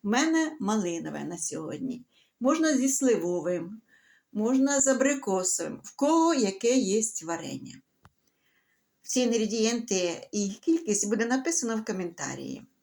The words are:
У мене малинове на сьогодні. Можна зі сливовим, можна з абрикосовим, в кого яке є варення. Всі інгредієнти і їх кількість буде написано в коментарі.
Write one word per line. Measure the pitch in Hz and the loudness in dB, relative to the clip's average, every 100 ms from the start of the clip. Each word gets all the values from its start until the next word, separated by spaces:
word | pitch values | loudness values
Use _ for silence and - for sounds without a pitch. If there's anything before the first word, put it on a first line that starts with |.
У | 202 | 2
мене | 233 320 320 311 311 | 2 4 2 0 -2
малинове | 196 220 175 170 156 147 | -2 0 0 -2 -6 -8
на | 147 165 | -8 -8
сьогодні. | - 156 156 151 - - - _ _ _ | -8 -8 -8 -6 -6 -8 -12 _ _ _
Можна | 247 320 320 269 | 0 2 2 2
зі | 269 | 0
сливовим, | - 262 220 170 175 160 175 170 220 _ _ _ _ _ | 2 2 2 0 -2 -2 -4 -4 -12 _ _ _ _ _
можна | 208 214 262 269 277 | -4 2 4 4 4
з | 269 | 2
абрикосовим, | 262 269 277 - 190 185 - 160 - | 4 2 0 0 0 0 -4 -6 -10
в | - - | -16 -2
кого | 285 330 330 | 4 6 4
яке | 302 208 196 233 262 | 4 2 2 2 4
є | 196 208 220 - | 4 2 0 -6
варення. | 165 165 147 135 135 - _ _ - _ _ _ _ _ _ _ _ _ | -8 -8 -6 -10 -12 -18 _ _ -20 _ _ _ _ _ _ _ _ _
Всі | - 254 | -4 0
інгредієнти | 247 226 214 226 220 233 226 190 175 170 - | 2 2 0 0 0 0 -2 0 0 -4 -6
і | 208 202 | -4 -4
їх | 202 | -4
кількість | - 330 - 202 202 | 0 0 2 -2 0
буде | 214 226 | 0 0
написано | 262 294 330 240 226 | 0 0 -2 -2 -4
в | 220 | -4
коментарі. | 190 175 170 139 135 135 135 - _ | -4 -6 -6 -8 -8 -8 -12 -14 _